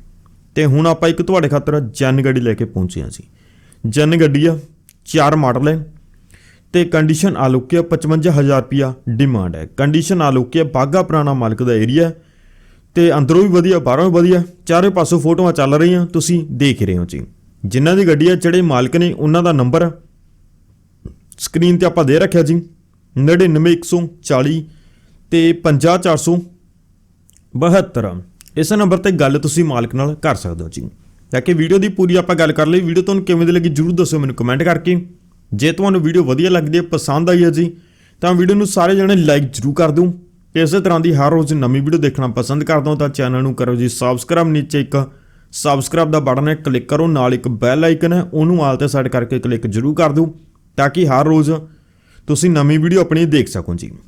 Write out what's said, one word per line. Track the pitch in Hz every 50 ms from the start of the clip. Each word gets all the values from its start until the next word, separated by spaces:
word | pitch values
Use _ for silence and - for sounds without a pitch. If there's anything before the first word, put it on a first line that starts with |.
| - - - - _ - - _ _ _ _
ਤੇ | 151 156
ਹੁਣ | 147 135 147 160 165
ਆਪਾਂ | 160 160 170 165
ਇੱਕ | 165 -
ਤੁਹਾਡੇ | 170 - 190 185 151 143
ਖਾਤਰ | 143 147 139 - 147 151
ਜਨ | 135 110 - - 135 131 131 139 131
ਗੱਡੀ | 131 131 131
ਲੈ | 120 117 107
ਕੇ | - 120
ਪਹੁੰਚੇ | 110 - 95 92 90 - -
ਹਾਂ | 69 58
ਜੀ। | - - - - _ _ _ _ _ _ _ _ - _ - 117
ਜਨ | 107 139 151 156 165 165
ਗੱਡੀ | 165 151 135 143 151
ਆ, | 165 160 156 147 - - _ _ _ _ _ _
ਚਾਰ | - - 160 143 147 156
ਮਾਡਲ | 156 151 127 120 127 139 151
ਹੈ | 160 160 151 156 - - - _ _ _ _ _ - - _ _ _ _ _ _ -
ਤੇ | 175 175
ਕੰਡੀਸ਼ਨ | 175 - 160 156 156 160 156 175 196 - - 131
all | 131 131
ਓਕੇ | 131 127 - 175 170
ਆ, |
ਪਚਵੰਜਾ | 170 170 165 156 160 151 160 160 156 180
ਹਜ਼ਾਰ | 156 147 143 139 139 135
ਰੁਪਈਆ | 117 - 135 139 139 135 127 - _ 127
ਡਿਮਾਂਡ | 117 110 143 139 127 107 92 90 80
ਹੈ। | 80 80 85 - -
ਕੰਡੀਸ਼ਨ | 135 143 151 160 165 - 196 180 156 143
all | 131 127
ਓਕੇ | 123 127 - 165
ਆ, | 160
ਬਾਘਾ | 147 - 131 131 139 147 190
ਪੁਰਾਣਾ | 180 180 160 156 147 143 139
ਮਾਲਕ | 131 120 113 110 113 127
ਦਾ | 123 120
ਏਰੀਆ | 110 110 117 127 156 170 165 160 - _ _ _ _ _ - - - - - - _ _ _ _
ਤੇ | 170 170 170 143 147
ਅੰਦਰੋਂ | 139 127 160 175
ਵੀ | 202 202
ਵਧੀਆ, | 175 180 170 190 190 170
ਬਾਹਰੋਂ | 131 123 123 139 175
ਵੀ | 190
ਵਧੀਆ, | 170 170 170 175 185 175 175 180 - _ -
ਚਾਰੇ | - 165 170 180 202
ਪਾਸੋਂ | 190 185 165 - 175 165
ਫੋਟੋਆਂ | 139 156 170 165 185 175 165
ਚੱਲ | 165 139 135 143
ਰਹੀਆਂ, | 151 160 175 180 180 175
ਤੁਸੀਂ | 170 - 165 147 - 175 170 156 151
ਦੇਖ | 135 120 143 143 117 - 117
ਰਹੇ | 92 92 87
ਹੋ | 87
ਜੀ। | 87 - 69 60 - - _ _ _ _ _ -
ਜਿਨ੍ਹਾਂ | 98 98 127 143 160 180
ਦੀ | 196 202 170
ਗੱਡੀ | 160 143 156 175
ਆ, | 185
ਜਿਹੜੇ | 180 180 170 165 185
ਮਾਲਕ | 180 165 139 123 127 127 127 170
ਨੇ, | 175 175 -
ਉਹਨਾਂ | - 147 151 156 170 175
ਦਾ | 175
ਨੰਬਰ | 160 139 123 123 127 165 170 170 165 - - - _ _ _ _ _ _ _ _ _ _ _ _ _ _ _ _ _ _ _ - - - _ _ - -
ਸਕਰੀਨ | - - - 170 165 175 175 175
ਤੇ | 180
ਆਪਾਂ | 175 170 180 156
ਦੇ | 131 139 165
ਰੱਖਿਆ | 190 190 190 170
ਜੀ, | 160 143 165 170 165 - - _ _ _ _ _ _ _ _ 127
ਨੜਿਨਵੇਂ | 135 147 170 175 190 180 156 151 156 175 170
ਇੱਕ | 170 -
ਸੌ | - - 175 175 160 - - -
ਚਾਲੀ | - 143 127 131 143 160 165 156 - - - - - _ _ _ _ _ _ _ _
ਤੇ | - 170 165 165 170
ਪੰਜਾਹ | - - 165 147 135 135 165 175 185
ਚਾਰ | 180 185 160 147
ਸੌ | - 165 170 175 175 - - _ _ _ _ _ _ _ _ _ _ _ _ _ _ _ _ _ _ _ - 120
ਬਹੱਤਰ। | 151 170 175 196 180 - - 120 107 98 87 90 90 - _ _ - - - 151
ਇਸ | 156 156 214
ਨੰਬਰ | 208 208 185 190 185
ਤੇ | - 202
ਗੱਲ | 190 160 151 135 139 147
ਤੁਸੀਂ | 147 156 139 170 170
ਮਾਲਕ | 156 135 120 117 113 117
ਨਾਲ | 131 139 147 151
ਕਰ | 147 - 156 139
ਸਕਦੇ | - - 90 85 82 82
ਹੋ | 82
ਜੀ। | - - 60 - - - _ - - _ - _
ਤਾਂ | - 127
ਕਿ | 127 - 180
ਵੀਡੀਓ | 156 160 160 185 202
ਦੀ | 190 208
ਪੂਰੀ | 190 - 185 175 175
ਆਪਾਂ | 185 175 - 180
ਗੱਲ | 156 160 151
ਕਰ | 151 - 156 151
ਲਈ। | 170 185
ਵੀਡੀਓ | 185 165 165 185 180
ਤੁਹਾਨੂੰ | 196 196 196 185
ਕਿਵੇਂ | 180 180 170 170
ਦੀ | 170
ਲੱਗੀ | 175 175 170 175
ਜ਼ਰੂਰ | 151 135 160 170
ਦੱਸਿਓ | 175 170 180 147 160 151
ਮੈਨੂੰ | 143 135 123
ਕੁਮੈਂਟ | - 117 120 127 139 139
ਕਰਕੇ। | 175 170 165 156 175 180 175 175 - - _ _ _ _ _ _ _ -
ਜੇ | 104 131 156
ਤੁਹਾਨੂੰ | 165 170 190 202 190 180
ਵੀਡੀਓ | 151 156 165 180 165
ਵਧੀਆ | 127 131 139 165 185
ਲੱਗਦੀ | 180 175 151 147 156 170
ਹੈ, | 170
ਪਸੰਦ | 170 165 147 - - 139 151 170 175
ਆਈ | 180 175 175
ਹੈ | 170
ਜੀ, | 151 151 175 165 170 - _ _ _ _ _ _ _ _
ਤਾਂ | - 175 180
ਵੀਡੀਓ | 180 185 185 202
ਨੂੰ | 202 208 202
ਸਾਰੇ | - 196 170 175 196
ਜਣੇ | 196 190 190 202
ਲਾਈਕ | 185 165 151 147 143 143
ਜ਼ਰੂਰ | 127 - - 104 139 139
ਕਰ | 160 170 156
ਦਿਓ। | 143 160 180 180 175 - - _ _ _ _ _ _
ਤੇ | 160
ਇਸੇ | 170 151 160 202
ਤਰ੍ਹਾਂ | 180 190 175 165
ਦੀ | 160 175 160
ਹਰ | 139 139 147
ਰੋਜ਼ | 160 165 160 143 156
ਨਵੀਂ | 151 131 120 127 139
ਵੀਡੀਓ | 139 151 160 165
ਦੇਖਣਾ | 147 143 - - 135 123
ਪਸੰਦ | 110 135 120 - 139 151 151
ਕਰਦੇ | - 160 151 135 151
ਹੋ | 151
ਤਾਂ | 135 147 143
ਚੈਨਲ | 143 - 139 123 127 127
ਨੂੰ | 131 135 131
ਕਰੋ | - 123 120 123
ਜੀ | 120 123 123
ਸਬਸਕ੍ਰਾਈਬ। | 117 - 127 123 127 120 - - 170 165 170 160
ਨੀਚੇ | 156 151 135 - - 143
ਇੱਕ | 139 - - 139 135 139 - - _ _ _ _ _ _
ਸਬਸਕ੍ਰਾਈਬ | - - - 151 143 135 123 - - 165 165 151
ਦਾ | 156 156
ਬਟਨ | 139 135 127 135 143 151
ਹੈ, | 156
ਕਲਿੱਕ | 151 156 143 127 123 123 -
ਕਰੋ, | 156 147 165 165
ਨਾਲ | 160 139 127 123 127
ਇੱਕ | 120 - 131
ਬੈਲ | 123 107 123 120 131 151 160
ਆਈਕਨ | 165 165 160 165 170 175
ਹੈ, | 180 175 175 -
ਉਹਨੂੰ | 156 156 165 180
all | 170 151 139 131 127
ਤੇ | 143 139
ਸੈੱਟ | 117 139 131 131
ਕਰਕੇ | 127 127 120 117 135 123
ਕਲਿੱਕ | - 127 120 113 - 117
ਜ਼ਰੂਰ | 98 110 120 143 151
ਕਰ | 147 170 151
ਦਿਓ | 139 156 165 160 156 - - _ _ _ _ _ _ -
ਤਾਂ | 139 139
ਕਿ | - 175 185 147
ਹਰ | 131 131 160
ਰੋਜ਼ | 156 160 156 151 143 160 160 156 - - _ _ _ _ _ _ _ _ - _ -
ਤੁਸੀਂ | 147 - 175 180
ਨਵੀਂ | 170 151 143 143 151 156
ਵੀਡੀਓ | 156 175 180 190
ਆਪਣੀ | 175 - 156 160 170
ਦੇਖ | 160 147 147 117 -
ਸਕੋ | - 98 85 - 87
ਜੀ। | 85 - - - - -